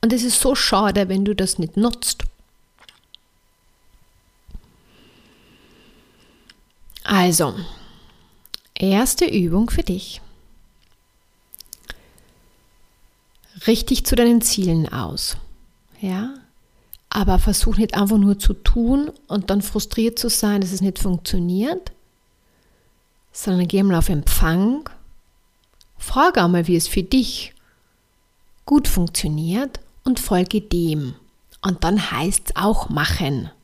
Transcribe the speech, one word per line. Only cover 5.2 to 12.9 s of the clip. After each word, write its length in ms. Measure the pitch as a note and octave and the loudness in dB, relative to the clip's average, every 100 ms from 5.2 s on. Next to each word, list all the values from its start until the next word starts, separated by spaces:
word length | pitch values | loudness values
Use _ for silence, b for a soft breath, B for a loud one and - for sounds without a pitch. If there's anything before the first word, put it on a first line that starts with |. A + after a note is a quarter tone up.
| b b b b b b b b b b b b b b _ _ - - | b b b b b b b b b b b b b b _ _ -20 -14
Also, 500 | - G3 F3+ E3 D3+ A2 F3 B B B B B B B _ - _ - | -2 2 2 2 -2 -4 -12 B B B B B B B _ -20 _ -4
erste 500 | F#3+ G3 C4+ - F4 | 0 2 0 0 0
Übung 440 | G#3 F3 F3+ A#3 | 0 0 0 0
für 140 | - | 0
dich. 380 | - F#3 - - - - _ - _ _ _ _ _ _ _ _ _ - - - B B B B B B B B _ _ _ | -2 -6 -8 -18 -20 -20 _ -20 _ _ _ _ _ _ _ _ _ -20 -20 -20 B B B B B B B B _ _ _